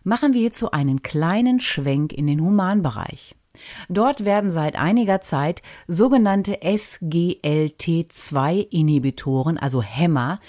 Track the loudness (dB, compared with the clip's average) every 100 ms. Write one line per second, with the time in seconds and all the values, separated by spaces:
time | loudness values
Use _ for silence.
0 | -4 0 2 2 0 -2 -4 -2 0 0
1 | -2 -2 0 2 2 2 0 -4 -2 0
2 | -2 -2 0 0 2 2 2 0 0 -4
3 | -10 -12 -20 -20 _ -20 -20 -16 -6 0
4 | 0 0 0 0 0 0 -2 0 2 2
5 | 2 0 0 -2 -2 -4 -10 -16 -4 2
6 | 4 4 4 2 0 -4 -2 -2 -2 -8
7 | -4 0 0 -2 0 0 0 -2 -2 -2
8 | -2 -8 -4 -2 0 0 -2 0 2 2
9 | 0 -4 -2 -2 0 -2 -2 -2 -2 0
10 | 0 2 -2 -6